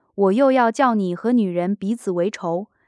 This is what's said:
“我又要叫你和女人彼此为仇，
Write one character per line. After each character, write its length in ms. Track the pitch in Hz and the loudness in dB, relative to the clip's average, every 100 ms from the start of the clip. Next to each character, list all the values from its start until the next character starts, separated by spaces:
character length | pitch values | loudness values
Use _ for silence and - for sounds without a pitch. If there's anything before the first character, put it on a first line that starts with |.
| _ - | _ 0
“我 180 | 196 | 2
又 180 | 214 269 | 4 4
要 200 | 262 233 | 4 2
叫 240 | 226 262 214 | 2 0 0
你 180 | 185 | -2
和 180 | 175 226 | -4 0
女 160 | 247 190 | 0 0
人 280 | 175 180 208 | -2 -2 -4
彼 200 | 196 233 | -4 -6
此 140 | 202 | -4
为 220 | 175 185 | -2 -2
仇， 400 | - 175 175 214 _ | -4 -6 -6 -6 _